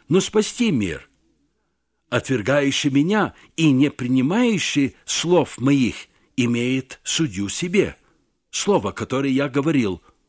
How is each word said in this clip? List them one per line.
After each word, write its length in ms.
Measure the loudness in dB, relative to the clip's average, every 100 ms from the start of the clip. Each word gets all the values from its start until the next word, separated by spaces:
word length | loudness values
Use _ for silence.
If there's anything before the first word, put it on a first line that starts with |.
| _
но 120 | 0
спасти 500 | 2 0 -2 -2 0
мир. 380 | 0 -2 -6 -14 _ _ _ _ _ _ _ _ _ _
Отвергающий 800 | -4 -2 -2 0 0 0 0 0
меня 440 | 0 2 0 -2 -6 -14 0
и 140 | 2
не 200 | 4 2
принимающий 1040 | 0 0 2 2 2 2 0 0 0 -2 -4
слов 540 | -8 -6 2 2 2 -2
моих 360 | 2 2 2 -2 -16 _ _ -2
имеет 640 | 0 0 -2 -4 -6 -12
судью 440 | -6 -2 -2 -2 -6
себе. 480 | -4 -2 0 0 -4 _ _ _ _ _
Слово, 420 | -6 0 0 0
которое 380 | -6 -4 -2 0
я 180 | 0 0
говорил, 540 | -2 0 2 0 -4 _ _